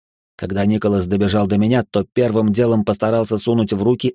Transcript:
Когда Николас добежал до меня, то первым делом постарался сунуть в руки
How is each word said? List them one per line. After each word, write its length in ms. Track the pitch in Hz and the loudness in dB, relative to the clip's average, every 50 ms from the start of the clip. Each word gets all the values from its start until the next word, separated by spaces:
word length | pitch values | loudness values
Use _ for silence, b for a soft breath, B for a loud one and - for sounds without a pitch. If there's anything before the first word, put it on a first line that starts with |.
| _ _ _ _ _ _ _ - | _ _ _ _ _ _ _ -12
Когда 240 | - 90 95 101 98 | -10 -6 -4 0 0
Николас 400 | 104 107 104 107 101 101 98 90 | 0 0 0 0 0 0 0 0
добежал 400 | 90 101 98 101 95 101 107 104 | 0 0 0 0 0 2 0 0
до 140 | 95 104 101 | 0 0 0
меня, 240 | 107 113 127 123 110 | 2 2 2 0 -2
то 200 | _ - 104 95 | _ -4 -4 -4
первым 480 | - - 127 120 117 107 113 107 107 | -2 -2 0 0 2 2 0 0 2
делом 320 | 98 117 123 117 117 110 101 | 2 2 2 2 2 0 0
постарался 540 | 110 101 - 107 110 113 113 110 104 110 | 0 -2 -2 0 0 0 0 0 -2 -4
сунуть 360 | 104 - 117 117 117 110 104 107 | -4 -2 0 0 0 0 0 -2
в 100 | 98 104 | 0 0
руки 280 | 120 127 123 - 127 | 0 0 0 -2 -6